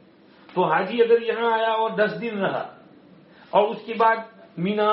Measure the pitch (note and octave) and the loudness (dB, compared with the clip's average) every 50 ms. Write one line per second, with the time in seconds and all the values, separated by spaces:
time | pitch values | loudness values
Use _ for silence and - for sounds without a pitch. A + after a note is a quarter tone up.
0 | _ _ _ _ _ _ _ _ - - - F3 F3+ D#3 D#3+ F3 F#3+ F#3+ A#3 A#3+ | _ _ _ _ _ _ _ _ -20 -6 -2 -2 0 2 0 0 -2 -2 0 2
1 | A#3 A3 A#3 A#3 A3+ A3 A3 A3+ A#3 A#3 A3+ A3 A3+ A3+ A3 A3 A3+ A3 F#3 F#3+ | 4 4 4 2 2 -2 -4 -2 0 0 0 0 0 0 0 0 -2 -2 0 0
2 | G#3+ G#3 - E3+ A#3 A3+ G#3 G3 F#3 C#3 - - - - - - - - - - | 0 0 -2 -6 -8 -8 -4 -4 -4 -4 -4 -4 -8 -10 -14 -20 -20 -20 -20 -20
3 | - - - - - - - - - - - G3 G#3 A3 G#3 - - A#3 A3 G#3 | -20 -20 -20 -20 -20 -20 -20 -20 -12 0 2 2 2 2 -2 -8 -10 -8 -2 2
4 | A3+ A3+ A3+ A3+ - - - - - - - E3 F3 G3+ G#3 G#3+ G#3 G#3+ | 2 2 2 0 -4 -10 -18 -20 -20 -16 -8 -4 -4 -2 0 0 2 2